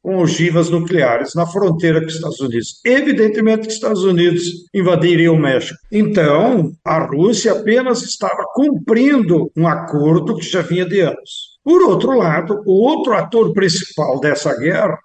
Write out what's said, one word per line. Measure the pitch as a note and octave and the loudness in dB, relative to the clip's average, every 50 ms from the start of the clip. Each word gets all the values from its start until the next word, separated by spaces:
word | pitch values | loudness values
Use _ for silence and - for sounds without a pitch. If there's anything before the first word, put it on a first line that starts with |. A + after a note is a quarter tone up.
com | _ E3+ F#3+ F#3 | _ -6 -2 0
ogivas | F3 D3 A#2+ - E3 F3 D#3+ E3+ E3 E3 | 0 0 0 0 -2 0 2 0 0 0
nucleares | E3 E3+ E3 E3 F#3 E3+ C#3 B2 A#2 A#2+ C#3 - - | 0 -2 -2 0 0 0 2 2 0 0 -4 -4 -4
na | E3 E3+ E3+ | -4 -4 -2
fronteira | - G3+ G#3 F#3 D#3+ - - E3 D#3+ D#3+ | -2 -2 0 0 0 0 0 0 0 0
com | D#3+ D#3+ | -2 -4
os | D#3+ | -8
Estados | - - D3+ - - | -8 -8 -10 -8 -6
Unidos. | C3+ B2+ A#2 A#2 A2 - - - _ | -8 -6 -4 -6 -6 -8 -14 -8 _
Evidentemente | A#3 B3 C#4 C#4+ D4 B3+ F#3+ A3 G#3+ G#3 G#3+ A3 A3 A3 G#3+ | 0 2 2 2 0 0 2 2 0 2 0 0 0 0 0
que | G#3+ - | -2 -6
os | - | -10
Estados | - - A3 G#3+ F#3 F#3 | -6 -4 -4 -2 0 0
Unidos | G3 F3+ E3 E3+ F3 D#3+ F3 - - - - - _ - | 0 2 2 2 2 2 0 -4 -6 -8 -10 -16 _ -4
invadiriam | G3+ F3+ F3 F3+ D#3+ D#3 F3+ F3 D#3+ E3 E3+ E3 | -2 0 2 2 2 2 2 2 2 4 4 4
o | D#3 | 2
México. | D3 C#3 C3 B2 - - E3 - _ - | 2 2 0 -2 -2 -6 -14 -18 _ -4
Então, | - G#3 G#3+ G#3+ G#3 F#3+ D#3+ D3+ C#3+ D#3 G3+ B3 C4 G#3+ D#3+ B2+ - - _ | 0 0 0 2 2 2 2 2 2 2 2 2 2 0 0 -2 -6 -10 _
a | - D#3 D#3+ - | -4 -2 -2 -2
Rússia | - C3+ C#3+ E3+ G#3+ A#3+ G3+ - A3+ F#3 | -2 0 0 2 2 2 2 0 0 -2
apenas | - G#3+ - A3 B3+ B3+ B3+ A#3+ E3+ - | 0 0 0 0 2 2 0 -2 -4 -4
estava | - - - - F#3+ - - - - - | -8 -10 -6 -6 -6 -4 -6 -8 -6 -2
cumprindo | A3+ C#4 D4+ C4+ - - - - A3+ B3+ C#4 D4 C4+ A3 E3 E3+ D#3 C3+ - - | 0 0 2 0 -2 0 0 2 2 4 4 4 2 2 2 2 0 0 -2 -2
um | D#3 E3 | 0 0
acordo | E3+ D3 E3 - - - D3 C#3+ D#3 D#3+ E3 D#3 - A3+ | 0 0 -2 -4 -4 -2 0 2 4 2 2 2 0 -4
que | - - | -6 -6
já | - - F#3+ | -4 -4 -4
vinha | E3+ - E3+ F3+ F#3 | -2 -2 -2 -2 -2
de | E3+ F3+ G3+ | -2 0 0
anos. | F3 C#3+ A#2 - - - - - - - _ _ _ | 0 0 -2 -6 -12 -16 -18 -18 -18 -18 _ _ _
Por | C#4 E4 F#4 F#4+ | 2 4 4 6
outro | - - - - B3+ C4+ B3 | 4 2 2 2 2 2 2
lado, | G3 E3 D#3 F#3 F3 E3 G#3+ G3+ - | 2 2 0 0 0 -2 -4 -4 0
o | G3 F#3 F#3+ A3 | 2 2 4 4
outro | C4 D#4+ - - C4 A3 | 4 2 0 0 0 0
ator | F#3+ - - - A3+ A3 F3 - | -2 -2 0 2 2 2 2 2
principal | G3+ F#3+ F#3 E3 - - - - - D3 - B2+ C3+ | 0 0 0 0 -2 -6 -8 -6 -4 -2 -2 -2 0
dessa | B2+ D3+ C#3 - - D#3 C3 A#2 | 0 0 -2 0 -2 -4 -4 -2
guerra | B2 D#3+ F#3 - G#3+ F#3+ - - _ | -2 -2 0 0 0 -2 -2 -6 _